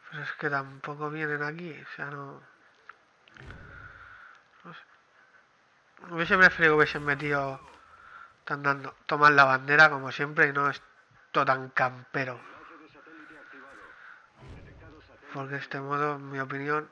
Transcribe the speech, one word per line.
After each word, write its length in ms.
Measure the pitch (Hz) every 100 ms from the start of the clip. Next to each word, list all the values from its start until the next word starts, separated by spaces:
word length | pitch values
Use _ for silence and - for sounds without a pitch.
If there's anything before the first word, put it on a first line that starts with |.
| -
Pero 100 | 156
es 100 | 139
que 180 | - 151
tampoco 580 | 139 135 135 156 147 151
vienen 320 | 156 151 147
aquí, 300 | 147 160 175 143
o 140 | 143
sea, 100 | - 143
no, 320 | 143 139 143 139 _ _ _ - _ _ _ _ - - - - - - - - - - - _ _
no 80 | 170
sé. 80 | 165 - _ _ _ _ _ _ _ _ _ _ _ 175
Hubiese 260 | 170 165 190
preferido 360 | 180 - 160
que 40 | 151
hubiesen 280 | 147 151
metido 540 | 147 139 151 143 139 135 - - - - - - - _
tan 160 | - 143
dando, 340 | 143 139 131 - -
tomar 240 | 151 147
la 140 | 143
bandera 440 | 135 131 135 147 156
como 220 | 139 131
siempre 380 | 127 147 151 151
y 40 |
no 160 | 143 143
esto 760 | - - _ _ _ _ 151
tan 260 | 135 131 131
campero. 720 | - 127 127 127 139 131 120 - - - 165 151 147 156 160 147 151 139 135 120 110 - - - - _ _ 131 120 - - - 156 - - -
Porque 220 | 143 135
este 240 | 139 139 139
modo, 380 | 139 143 151 143
en 120 | 139
mi 100 | 139
opinión 480 | 135 135 143 151 151